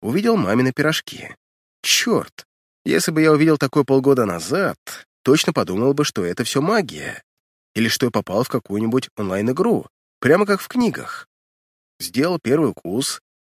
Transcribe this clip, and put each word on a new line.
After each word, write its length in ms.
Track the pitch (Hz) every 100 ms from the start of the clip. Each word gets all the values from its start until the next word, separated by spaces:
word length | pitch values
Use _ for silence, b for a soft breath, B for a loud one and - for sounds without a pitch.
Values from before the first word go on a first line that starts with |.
увидел 360 | 202 180 233 226
мамины 360 | 95 113 127
пирожки. 640 | 127 151 156 - - - - _ _ _ _
Черт! 640 | - - - 170 - - - _ _ _
Если 260 | - 175 190
бы 100 | 156
я 120 | 156
увидел 260 | 151 160 151
такое 240 | 135 147
полгода 420 | 135 135 135 127
назад, 540 | 107 85 - 165 170 - - - - _
точно 280 | - 156 -
подумал 400 | 147 90 95 127
бы, 120 | 139
что 200 | 147 -
это 200 | 87 87
все 180 | 117 135
магия. 640 | 160 226 160 76 71 - - _ _ _ _
Или 140 | 107 113
что 180 | - 123
я 60 |
попал 320 | 107 95 98
в 40 | 131
какую-нибудь 600 | 120 - 101 113 131 - -
онлайн-игру, 680 | 98 95 110 135 220 147 - _ _ _
прямо 260 | 127 175 208
как 140 | 196
в 80 | -
книгах. 580 | 247 233 127 - - - _ _ _ _ _ _ -
Сделал 400 | - 123 160 170
первый 320 | 110 151 135
укус 500 | - 85 107 139 - _ _